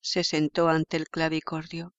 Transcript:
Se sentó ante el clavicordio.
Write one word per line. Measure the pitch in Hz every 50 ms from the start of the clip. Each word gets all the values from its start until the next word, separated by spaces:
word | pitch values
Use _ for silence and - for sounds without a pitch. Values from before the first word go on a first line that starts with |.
Se | _ - - 185 175
sentó | - - 151 151 147 _ - 170 165
ante | 160 160 160 _ - 165
el | 160 -
clavicordio. | - 165 160 160 156 160 - - 170 160 156 170 - 165 170 175 _